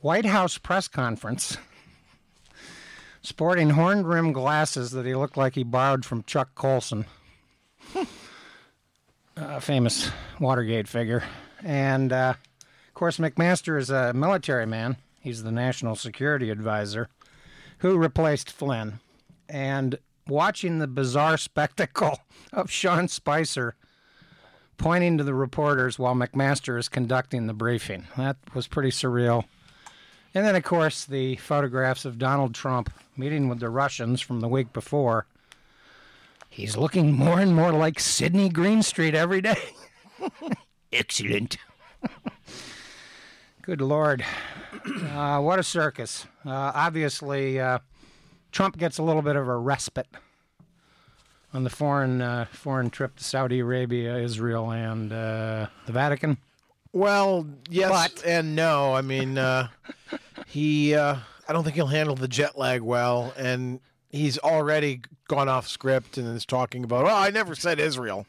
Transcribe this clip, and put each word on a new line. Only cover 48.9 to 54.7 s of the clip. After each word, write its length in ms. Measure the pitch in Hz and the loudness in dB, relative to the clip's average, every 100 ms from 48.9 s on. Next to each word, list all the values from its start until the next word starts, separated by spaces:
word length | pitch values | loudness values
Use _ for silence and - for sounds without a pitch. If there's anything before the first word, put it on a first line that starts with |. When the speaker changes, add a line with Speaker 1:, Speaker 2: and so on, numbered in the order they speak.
| - | -2
Speaker 1:
a 40 | |
little 180 | 160 156 | 0 0
bit 140 | 147 143 | 2 0
of 100 | 127 | -2
a 80 | 120 | -2
respite 520 | 123 135 - - - - _ _ _ _ - _ _ _ _ _ _ _ _ | -2 -2 -4 -6 -8 -12 _ _ _ _ -20 _ _ _ _ _ _ _ _
on 100 | 131 | -4
the 60 | 127 | -4
foreign, 500 | - 147 143 131 127 | -2 0 2 2 0
uh, 240 | 123 120 117 | -2 -4 -6
foreign 380 | - 147 135 120 | -10 -4 -2 -2
trip 260 | - 135 - | -2 -6 -6
to 80 | |
Saudi 360 | - 135 131 127 | -6 -2 0 0
Arabia, 560 | 120 127 123 120 117 123 | 0 -2 -2 -2 -2 -4
Israel, 520 | 120 110 117 117 113 | -4 -2 -2 -2 -2